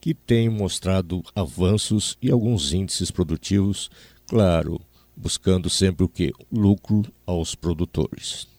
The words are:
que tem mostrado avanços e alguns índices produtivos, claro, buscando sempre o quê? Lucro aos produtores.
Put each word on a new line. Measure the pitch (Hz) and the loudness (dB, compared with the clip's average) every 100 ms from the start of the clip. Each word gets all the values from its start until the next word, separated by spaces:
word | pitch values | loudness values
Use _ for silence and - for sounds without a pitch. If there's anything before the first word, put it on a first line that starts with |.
que | 165 160 | -4 -6
tem | - 117 113 | 2 2 2
mostrado | 107 95 - 92 95 85 90 82 - | 0 -2 -2 0 0 0 -6 -6 -6
avanços | 80 - 92 104 - 107 - - | -6 0 2 2 2 0 -2 -4
e | 127 | 0
alguns | 123 120 110 - | 2 2 0 0
índices | 90 95 - 90 | -2 -2 -4 -4
produtivos, | - 82 80 - 98 98 98 - - - _ - | -2 -2 -2 0 2 2 -2 -8 -16 -20 _ -2
claro, | 117 95 85 76 82 - _ _ - | 2 4 4 0 -6 -12 _ _ -12
buscando | 90 - - 92 90 | -8 -4 0 0 0
sempre | - 95 85 | 0 0 2
o | 92 | -2
quê? | - 85 - - | 0 -4 -4 -6
Lucro | 113 101 98 - 104 104 _ - | 2 2 2 2 0 0 _ -4
aos | 87 82 | -4 -4
produtores. | - 85 82 85 - 69 - - - - | -4 -4 -2 -2 -2 -4 -6 -12 -12 -14